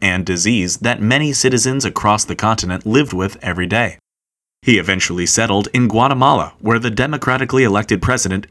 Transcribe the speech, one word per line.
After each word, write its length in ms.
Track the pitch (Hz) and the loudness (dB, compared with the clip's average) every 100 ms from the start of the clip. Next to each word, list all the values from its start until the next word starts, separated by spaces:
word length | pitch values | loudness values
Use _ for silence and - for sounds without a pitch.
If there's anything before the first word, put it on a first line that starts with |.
and 240 | 95 92 87 | 0 0 -2
disease 520 | 90 98 117 90 - | -2 0 0 -2 -2
that 220 | 117 123 | -2 0
many 320 | 107 135 151 | 0 0 0
citizens 540 | 131 131 127 131 135 - | 0 0 2 0 -2 -4
across 400 | - 107 104 - | -2 0 0 -2
the 100 | - | -2
continent 480 | 107 110 90 92 | -2 -2 -4 -6
lived 300 | 107 123 147 | 0 0 0
with 240 | 92 95 - | -2 -4 -6
every 240 | 104 90 90 | -8 -4 -2
day. 320 | 110 110 - _ _ _ _ _ _ | 0 -2 -6 _ _ _ _ _ _
He 160 | - 107 | 2 2
eventually 480 | 87 95 - 90 87 | 2 -2 -2 -4 -2
settled 400 | - 113 101 101 | 0 2 0 0
in 160 | 123 120 | 0 2
Guatemala, 640 | 110 131 131 131 131 73 - | 2 2 2 2 2 -2 -4
where 220 | 107 113 | 0 0
the 100 | 120 | 0
democratically 760 | 113 135 147 - 131 131 131 | -2 -2 -2 -2 -2 0 2
elected 380 | 123 101 107 101 | 4 2 2 0
president 460 | 117 123 95 95 - | 0 0 0 -4 -4